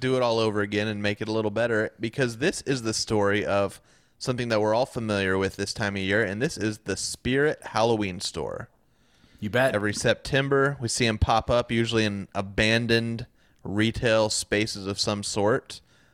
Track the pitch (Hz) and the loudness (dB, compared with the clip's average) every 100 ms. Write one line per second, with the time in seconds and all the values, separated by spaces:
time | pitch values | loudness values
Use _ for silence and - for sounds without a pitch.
0 | 127 127 120 113 110 104 101 104 110 104 | 0 2 2 2 2 0 0 0 -2 -2
1 | 104 104 110 110 107 104 117 107 110 - | -2 -2 -2 -2 0 0 0 0 -2 -4
2 | 113 139 123 113 160 - - 135 113 110 | -6 -2 -4 0 -2 -2 -4 -2 -2 -2
3 | - 107 101 104 76 101 98 - _ _ | 0 2 2 2 0 0 0 -4 _ _
4 | _ - - 120 120 110 107 110 135 127 | _ -10 -4 -4 0 2 2 2 0 -4
5 | 110 101 95 95 95 - 101 - 101 98 | -2 0 2 2 0 -2 -6 -4 -4 -2
6 | 95 101 104 101 151 - 107 107 - 95 | 0 0 0 -2 -4 -2 -4 -4 -6 -4
7 | - - 120 135 151 - - 110 113 113 | -6 -6 -2 0 0 -2 -4 0 2 2
8 | 101 90 - 85 60 50 - _ _ _ | -2 -4 -8 -6 -6 -8 -12 _ _ _
9 | _ _ _ - 107 120 131 107 104 101 | _ _ _ -10 -2 2 2 2 -2 0
10 | 123 107 - 139 139 139 139 139 117 - | 0 0 0 0 2 2 2 0 -4 0
11 | 117 107 - 113 - 120 120 117 113 117 | 0 2 2 2 2 0 2 0 2 2
12 | 107 98 95 98 98 98 110 113 117 117 | 2 -2 -6 -6 -4 0 2 2 4 2
13 | 117 113 113 _ _ _ - 101 113 - | 2 -6 -10 _ _ _ -6 0 0 2
14 | 123 110 107 - - 104 110 104 95 101 | 2 4 2 0 0 0 0 -4 -6 -2
15 | - 104 101 107 101 135 - - _ _ | -2 -2 -4 0 2 0 -4 -20 _ _
16 | _ | _